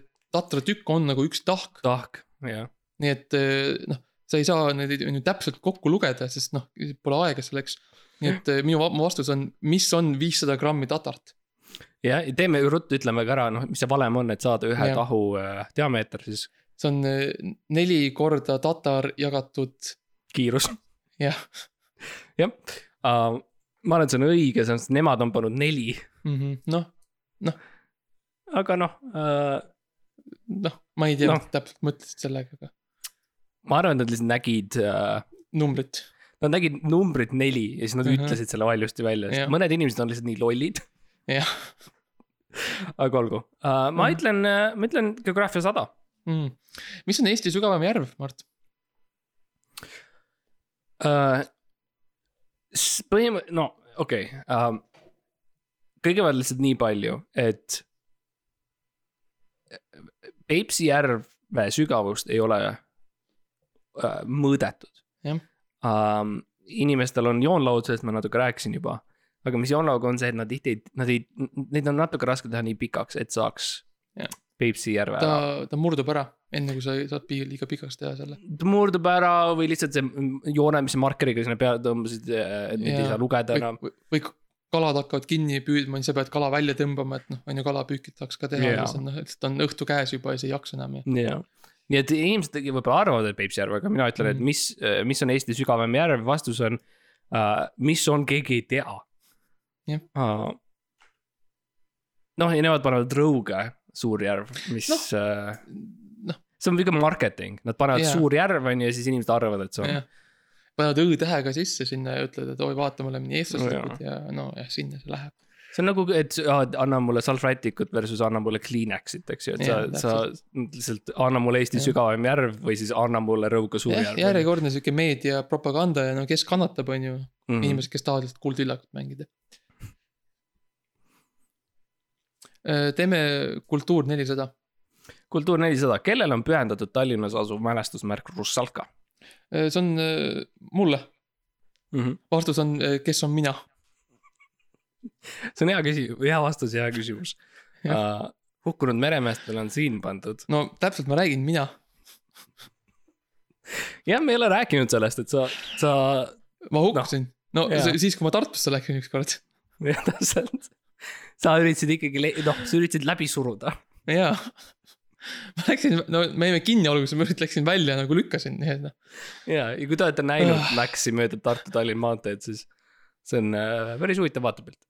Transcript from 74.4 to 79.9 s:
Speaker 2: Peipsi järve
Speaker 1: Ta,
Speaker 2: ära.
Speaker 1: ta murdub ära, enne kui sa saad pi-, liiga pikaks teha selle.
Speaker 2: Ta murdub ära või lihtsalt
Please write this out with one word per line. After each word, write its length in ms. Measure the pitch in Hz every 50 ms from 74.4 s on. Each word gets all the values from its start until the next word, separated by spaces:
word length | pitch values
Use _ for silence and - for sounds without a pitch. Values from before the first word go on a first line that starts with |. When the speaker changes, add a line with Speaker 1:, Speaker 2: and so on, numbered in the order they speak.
| _ _ _
Speaker 2:
Peipsi 400 | _ 127 117 107 - - 113 107
järve 240 | 104 104 101 104 -
Speaker 1:
Ta, 60 | 160
Speaker 2:
ära. 400 | 156 156 147 147 143 143 139 135 -
Speaker 1:
ta 80 | -
murdub 320 | 147 160 170 165 139 131 147
ära, 140 | 151 147 139 - _ _ _ _
enne 240 | - 143 143 139 135
kui 80 | 131
sa 140 | 127 139 135 135 143 139
saad 160 | 147 143 - -
pi-, 140 | 143 135 135
liiga 220 | 135 135 135 139 131
pikaks 300 | 147 - - 135 127 -
teha 160 | 143 143 139
selle. 220 | 135 143 143 143 202 - - 151
Speaker 2:
Ta 100 | 147 165
murdub 400 | 185 196 208 208 196 180 180 165
ära 260 | 180 180 180 175 175 175 175 170 170
või 160 | 170 160 160 160
lihtsalt 240 | 165 156 170 147